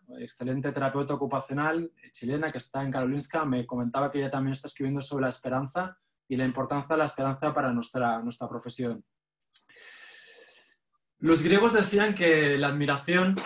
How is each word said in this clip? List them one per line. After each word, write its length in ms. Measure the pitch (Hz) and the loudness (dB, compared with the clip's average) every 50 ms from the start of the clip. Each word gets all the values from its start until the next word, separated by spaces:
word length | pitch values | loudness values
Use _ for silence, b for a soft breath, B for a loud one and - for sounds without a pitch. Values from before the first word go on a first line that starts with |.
| _ - - 127 | _ -18 -16 -14
excelente 520 | 120 117 - - 123 127 131 139 131 147 | -14 -14 -12 -8 -6 -4 -4 -4 -4 -4
terapeuta 440 | 131 143 170 165 - - 143 139 147 | -2 -2 -2 -2 -2 -2 -4 -4 -4
ocupacional, 760 | 139 143 123 135 131 - - 135 143 151 156 160 165 170 165 _ | -4 -4 -4 -4 -4 -4 -4 -4 -2 0 0 0 -2 -4 -6 _
eh, 140 | _ - - | _ -20 -20
chilena, 400 | - - 120 120 139 151 156 156 | -16 -10 -6 -4 -4 -2 -4 -4
que 80 | - - | -6 -8
está 240 | - - - 135 139 | -10 -8 -8 -6 -4
en 80 | 135 | -4
Karolinska, 520 | 131 135 127 127 139 143 143 - - 165 156 | -2 -2 -2 -2 -2 -4 -4 -4 -4 -2 -2
me 200 | 143 127 123 120 | 0 0 -2 -2
comentaba 460 | - 127 123 120 120 - 135 139 139 | -4 -4 -4 -4 -2 -2 -2 -2 -2
que 80 | 139 143 | -2 -2
ella 100 | 139 135 | -2 -2
también 220 | 139 135 135 135 | -2 -2 -2 -2
está 160 | 135 135 - | -4 -6 -8
escribiendo 340 | 143 - - 139 135 143 143 | -12 -8 -6 -4 -2 -2 -4
sobre 220 | 135 - 147 139 131 | -4 -4 -4 -2 -2
la 60 | 127 | -2
esperanza 680 | 123 - - 127 127 131 143 135 - 175 185 185 - _ _ _ _ _ _ | -4 -6 -6 -4 -4 -4 -4 -4 -4 -6 -6 -6 -8 _ _ _ _ _ _
y 100 | - 131 | -6 -4
la 80 | 123 131 | -2 -2
importancia 500 | 127 127 131 131 - 143 143 135 - 165 | -2 -2 -2 -2 -2 -2 -4 -2 0 2
de 40 | 156 | 2
la 60 | 151 | 2
esperanza 460 | 147 - - 135 135 135 - 156 147 135 | 0 0 -2 -2 -2 -2 0 -2 -2 0
para 180 | 143 135 127 120 | 0 0 0 0
nuestra, 480 | 120 117 - - 131 123 120 113 117 | -2 -4 -4 -2 0 0 0 0 -2
nuestra 260 | 117 120 117 - 123 | -4 -6 -8 -8 -10
profesión. 560 | 113 - 117 - 120 - - 127 117 113 104 - _ _ _ _ _ _ _ _ _ - - - B B B B B B B B B B B B B B B B B B B B B B B B _ _ _ _ _ _ | -8 -8 -10 -10 -10 -8 -6 -4 -4 -4 -6 -10 _ _ _ _ _ _ _ _ _ -20 -20 -20 B B B B B B B B B B B B B B B B B B B B B B B B _ _ _ _ _ _
Los 240 | - 147 160 165 147 | 0 4 4 6 6
griegos 320 | 151 170 190 202 233 226 - | 6 6 6 8 6 6 6
decían 400 | 214 196 - 202 202 214 214 196 | 4 4 4 4 4 4 4 2
que 420 | 190 175 165 160 151 151 143 143 139 | 4 6 6 6 6 6 4 4 2
la 80 | 147 | 2
admiración 680 | 143 139 147 147 139 143 139 - - 175 180 185 190 190 190 - | 0 0 0 0 0 0 0 0 2 4 4 4 4 2 0 -2